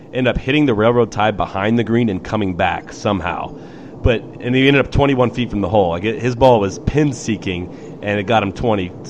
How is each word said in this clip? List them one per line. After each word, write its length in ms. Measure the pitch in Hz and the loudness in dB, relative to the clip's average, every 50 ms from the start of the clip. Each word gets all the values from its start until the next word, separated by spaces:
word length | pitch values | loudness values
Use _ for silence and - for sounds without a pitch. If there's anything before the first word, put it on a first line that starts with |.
| - - - | -18 -8 -4
ended 220 | 127 131 120 107 | -2 0 0 0
up 60 | - | 0
hitting 260 | - 131 139 151 151 | -2 0 0 2 2
the 80 | 135 113 | 2 2
railroad 360 | 101 107 117 120 120 117 107 | 4 4 4 4 4 2 0
tie 220 | - 104 104 110 104 | 0 0 0 0 0
behind 460 | 92 87 87 - 95 98 107 113 120 | 0 -4 -4 -4 -2 0 0 0 0
the 60 | 110 | 0
green 240 | 98 113 120 123 110 | 0 0 0 2 0
and 140 | 95 87 85 | -2 -4 -4
coming 320 | - 110 107 104 92 90 | -4 -4 -2 -2 -2 -2
back 380 | 85 98 90 85 - - - - | 0 0 0 -2 -4 -6 -12 -14
somehow. 600 | - - 110 101 92 80 87 80 78 - - - - - - - - - - - - - | -6 -2 -2 -2 0 -2 -4 -6 -6 -8 -10 -12 -14 -16 -18 -18 -18 -18 -18 -6 0 2
But, 180 | 131 113 104 - - - - | 2 2 2 -2 -8 -14 -8
and 160 | 104 120 127 | -4 0 2
he 140 | 131 135 139 | 4 6 6
ended 160 | 143 139 123 | 6 4 2
up 80 | - - | 2 2
twenty-one 380 | - 139 143 139 123 127 113 - | 2 4 4 4 2 2 2 0
feet 180 | 127 120 113 | -2 -4 -4
from 120 | - 101 98 | -2 -2 -2
the 60 | 87 | 2
hole. 200 | 101 107 95 85 | 2 2 4 2
Like, 160 | 82 87 92 | 0 -2 -2
it, 180 | 110 113 - 110 | -2 -2 -2 -2
his 140 | 127 123 | -2 2
ball 240 | 117 135 131 123 110 | 4 6 6 6 6
was 180 | 98 95 85 - | 4 0 -2 -4
pin 320 | - - - 143 156 143 127 | -4 0 2 2 2 2 0
seeking, 840 | - - - 107 90 - 98 90 87 90 90 - - - - - - - | -2 -4 -4 -4 -2 -2 -4 -4 -4 -6 -8 -10 -14 -16 -16 -14 -8 -4
and 180 | 104 101 104 | -2 -2 -2
it 40 | 98 | 0
got 160 | 90 117 107 | 2 2 2
him 120 | 101 98 95 | 2 0 -2
twenty, 400 | - - 120 107 101 92 90 - - - - | -2 -2 0 0 0 -2 -4 -8 -12 -16 -16